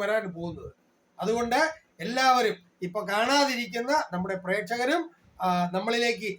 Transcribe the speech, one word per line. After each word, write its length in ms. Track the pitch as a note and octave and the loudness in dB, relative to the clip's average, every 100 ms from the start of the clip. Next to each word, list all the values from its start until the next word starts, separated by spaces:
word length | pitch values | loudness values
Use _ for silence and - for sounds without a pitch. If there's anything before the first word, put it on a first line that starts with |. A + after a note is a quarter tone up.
വരാൻ 220 | G3+ A3 G3 E3+ | 0 -2 -2 -8
പോകുന്നത്. 360 | E3+ - - - _ _ _ - | -10 -10 -14 -18 _ _ _ -6
അതുകൊണ്ട് 380 | F#3 A#3 A#3+ B3+ D#4 D#4 _ _ | -2 -2 0 2 2 -2 _ _
എല്ലാവരും 520 | F#3 B3+ C4 B3+ A3 F3+ _ _ F3+ | -4 2 4 4 4 -2 _ _ -8
ഇപ്പൊ 140 | G#3 F#3+ | -6 -2
കാണാതിരിക്കുന്ന 800 | G3+ A#3+ C#4+ C#4 A#3+ A#3 A#3 B3 D4+ - | 0 4 4 4 2 -2 -4 0 0 0
നമ്മുടെ 240 | F3 F#3+ F#3 | -4 -4 -4
പ്രേക്ഷകരും, 580 | F3+ G3+ - A#3+ B3+ E4+ E4 - _ _ | -2 -2 -2 -2 0 0 -2 -12 _ _
ആ, 20 | F#3 F3+ F3 | 0 2 0
നമ്മളിലേക്ക്, 560 | F#3 G#3+ A#3 A#3+ A#3 G#3+ | -2 0 0 0 -2 -6